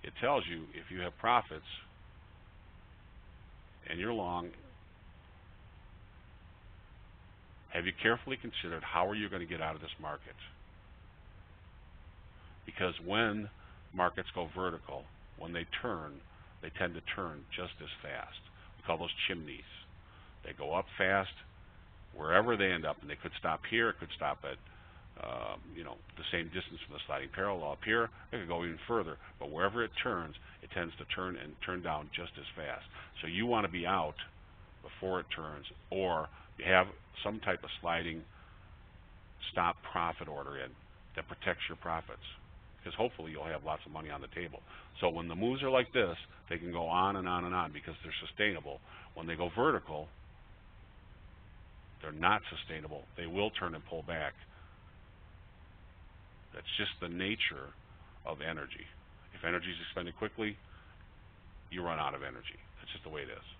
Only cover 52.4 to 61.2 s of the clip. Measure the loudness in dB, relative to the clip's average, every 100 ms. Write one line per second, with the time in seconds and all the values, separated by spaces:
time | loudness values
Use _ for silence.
52.4 | 4 -8 -4 -6 -4 -8 -8 -6 -2 4
53.4 | 4 4 0 -2 -4 -6 -2 0 0 -2
54.4 | -16 -16 -18 -18 -18 -18 -18 -18 -18 -16
55.4 | -18 -18 -18 -18 -18 -18 -18 -18 -18 -18
56.4 | -12 -10 -4 0 0 0 -4 0 2 4
57.4 | 2 0 -8 -12 -18 -18 -18 -10 -6 -4
58.4 | -2 -2 -4 -8 -12 -14 -18 -18 -16 -4
59.4 | 2 2 0 -4 -4 -2 -4 -2 -4 0
60.4 | 0 0 -10 -16 -16 -16 -16 -16